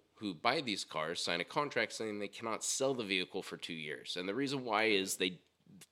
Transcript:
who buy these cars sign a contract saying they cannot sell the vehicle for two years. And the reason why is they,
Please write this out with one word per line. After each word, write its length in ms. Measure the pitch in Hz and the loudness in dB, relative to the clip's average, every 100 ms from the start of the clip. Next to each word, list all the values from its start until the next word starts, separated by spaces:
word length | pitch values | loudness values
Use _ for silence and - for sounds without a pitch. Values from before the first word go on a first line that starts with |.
| _ - | _ -8
who 180 | 104 | -6
buy 280 | 80 117 156 | 0 2 2
these 220 | 131 95 | 0 -2
cars 400 | - 78 78 87 | -4 -2 -2 -2
sign 160 | - 87 | 0 0
a 40 | 87 | 0
contract 480 | 151 143 123 107 | 0 0 2 0
saying 240 | - 110 104 | -2 -4 -4
they 100 | 101 | -6
cannot 360 | - 117 107 | -6 -4 -2
sell 320 | - - 131 127 | -2 0 2 2
the 80 | |
vehicle 400 | 104 95 90 98 | 2 2 2 -4
for 140 | - 87 | -6 -8
two 180 | - 82 | -8 -6
years. 420 | 76 71 - 87 | -6 -8 -6 -4
And 100 | 92 | -2
the 60 | |
reason 320 | 110 139 139 123 | -2 -2 -2 2
why 200 | 104 110 | 4 6
is 320 | 98 95 - | 6 4 2
they, 200 | 92 87 _ _ _ - - | 0 -2 _ _ _ -20 -20